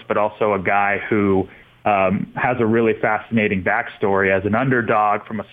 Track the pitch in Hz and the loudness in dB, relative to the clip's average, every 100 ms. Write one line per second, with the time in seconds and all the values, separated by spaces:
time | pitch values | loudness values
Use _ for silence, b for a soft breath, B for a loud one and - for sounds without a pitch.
0 | - 107 107 - 110 98 92 101 101 98 | -4 -2 -2 -2 -2 0 0 0 0 -2
1 | - 110 101 95 95 B B B 107 101 | -2 0 2 0 -2 B B B -2 2
2 | 95 101 - - 131 120 110 113 113 107 | 2 0 -4 -4 -2 0 0 2 2 0
3 | 117 107 - 113 107 95 90 107 120 - | 0 -2 -2 0 0 0 0 -2 -4 -4
4 | 104 98 98 98 101 110 135 127 110 110 | 0 2 2 2 0 0 2 0 2 2
5 | 104 107 - 110 - | 2 0 -4 -10 -10